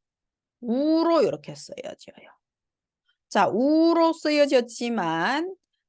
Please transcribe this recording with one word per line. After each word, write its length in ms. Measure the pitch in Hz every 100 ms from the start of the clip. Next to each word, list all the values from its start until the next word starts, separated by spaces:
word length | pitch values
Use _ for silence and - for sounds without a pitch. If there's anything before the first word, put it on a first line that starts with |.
| _ _ _ _ _ _
우로 640 | 240 240 294 320 330 330
요렇게 300 | 185 151 -
쓰여져요. 760 | 147 - - - - - - - _ _ _ _ _ _ _ _ _ _
자, 200 | 226 175
우로 640 | 165 269 311 330 330 330
쓰여졌지만 1400 | 320 311 302 285 269 233 - 240 226 170 160 180 277 349 381 _ _